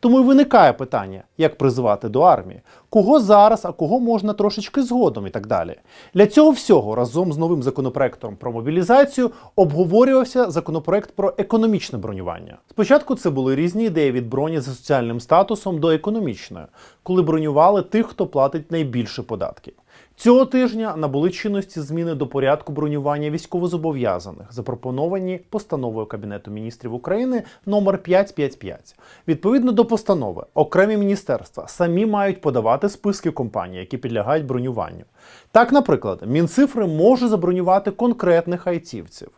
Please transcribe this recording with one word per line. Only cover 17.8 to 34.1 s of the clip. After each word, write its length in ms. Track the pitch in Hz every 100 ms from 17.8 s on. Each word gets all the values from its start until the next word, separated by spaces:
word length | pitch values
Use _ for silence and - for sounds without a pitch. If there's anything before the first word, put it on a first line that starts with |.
тих, 240 | 190 214 226
хто 200 | - 185
платить 440 | 143 135 160 151
найбільше 520 | 165 147 123 110 -
податків. 520 | - 107 87 - - _ _ _ _ _
Цього 260 | 226 247
тижня 500 | 262 262 247 220 220 160
набули 340 | 151 135 170
чинності 500 | 180 214 202 190 -
зміни 340 | 143 165 170
до 120 | 151 131
порядку 460 | 139 135 147 -
бронювання 580 | 143 151 147 143 147 151
військовозобов'язаних, 1200 | 156 - 180 175 170 160 143 117 90 92 - 104
запропоновані 880 | 120 110 120 127 127 160 190 185 180 _
постановою 560 | 214 202 147 123 110 107
Кабінету 440 | 110 107 101 -
Міністрів 440 | 104 110 117 117
України 480 | 117 139 196 254 247 - _ -
номер 320 | 208 196 190
п'ять 360 | 170 180 202
п'ять 240 | - 139 -
п'ять. 400 | 98 - _ _ _ - -
Відповідно 440 | 160 190 262 247
до 120 | 220
постанови, 600 | 233 220 - 185 113 85 -
окремі 420 | - 151 185 196 214
міністерства 720 | 202 196 - 123 - - -
самі 380 | - 175 170 220
мають 340 | 208 196 190
подавати 480 | 156 123 110 123 202
списки 420 | - 104 98 139
компаній, 480 | - 120 110 90 92
які 200 | 95 127
підлягають 480 | 123